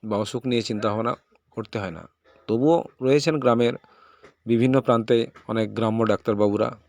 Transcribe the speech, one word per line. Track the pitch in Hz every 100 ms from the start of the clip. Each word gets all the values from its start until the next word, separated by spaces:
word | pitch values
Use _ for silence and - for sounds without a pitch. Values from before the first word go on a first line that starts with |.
বা | 110 104
অসুখ | 104 127 127
নিয়ে | 120 110
চিন্তাভাবনা | 107 107 104 113 131 _ _ _ -
করতে | 110 113
হয় | 98 82
না। | 80 _ _ _ -
তবুও | 110 143 170 - _
রয়েছেন | 131 147 147 156
গ্রামের | 127 117 120 127 _ _ _ _ - _ -
বিভিন্ন | 117 127 135
প্রান্তে | 127 117 110 117 113 - -
অনেক | 113 107 101
গ্রাম্য | 110 110 113
ডাক্তারবাবুরা | 101 - 104 104 101 113 127